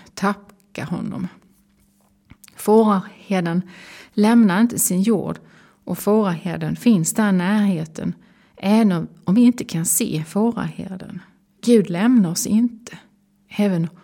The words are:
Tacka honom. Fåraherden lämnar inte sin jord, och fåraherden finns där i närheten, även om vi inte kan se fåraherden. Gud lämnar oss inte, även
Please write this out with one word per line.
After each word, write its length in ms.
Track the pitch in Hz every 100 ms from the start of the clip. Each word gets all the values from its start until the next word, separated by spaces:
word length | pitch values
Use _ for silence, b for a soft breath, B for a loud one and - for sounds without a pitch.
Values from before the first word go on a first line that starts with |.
| -
Tacka 720 | - 196 202 - _ _ - 151
honom. 420 | - - - 180 - _ _ _ _ _ _ _ _ _ - - -
Fåraherden 1040 | - 220 214 196 - - - 190 170 170 180 B B B B
lämnar 480 | - 208 233 214 180
inte 180 | 233 -
sin 220 | - 185
jord, 380 | 196 202 147 180 b b b b
och 140 | - 180
fåraherden 800 | - 214 202 165 175 165 156 165
finns 380 | 240 202 165
där 160 | - 214
i 20 |
närheten, 840 | 185 175 214 202 170 160 - 175 - b b b _
även 500 | 190 214 214 175 156 -
om 120 | - 202
vi 60 |
inte 220 | 247 240
kan 220 | - 165 175
se 380 | - 226 156 156
fåraherden. 960 | 202 233 226 160 - - 185 - - - _ _ _ 226
Gud 240 | 233 180
lämnar 420 | 175 226 254 175
oss 160 | 170 -
inte, 500 | 214 240 233 - - _ _ _ _ _
även 400 | - 208 175 165 b